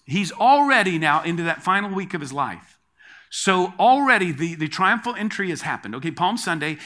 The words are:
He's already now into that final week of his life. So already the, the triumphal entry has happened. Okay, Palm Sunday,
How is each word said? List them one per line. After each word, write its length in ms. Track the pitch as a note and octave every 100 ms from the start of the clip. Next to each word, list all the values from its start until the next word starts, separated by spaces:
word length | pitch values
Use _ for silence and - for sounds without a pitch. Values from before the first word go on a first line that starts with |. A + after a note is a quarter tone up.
| -
He's 260 | G3+ F#3+
already 680 | - A#3 C#4+ C#4+ B3+ F#3+ E3
now 240 | D#3 D3+
into 200 | E3 E3+
that 200 | E3+ D#3
final 280 | F3+ G3 G3+
week 240 | G3 F#3
of 80 | F3
his 100 | C#3
life. 460 | C#3 B2+ F2 - _ _ _ - - _
So 440 | - G3 F#3 F#3 F#3
already 540 | A3+ C4+ C4+ A3 F3+
the, 220 | C#3 E3+
the 140 | E3 D#3
triumphal 460 | E3+ F#3+ A3+ A#3+
entry 360 | G#3 G#3+ - F#3+
has 120 | D3+
happened. 320 | D#3 B2+ G2+ A#2+
Okay, 140 | D#3+
Palm 280 | C#3+ G#3 A3+
Sunday, 400 | - D#3+ D3+ D3+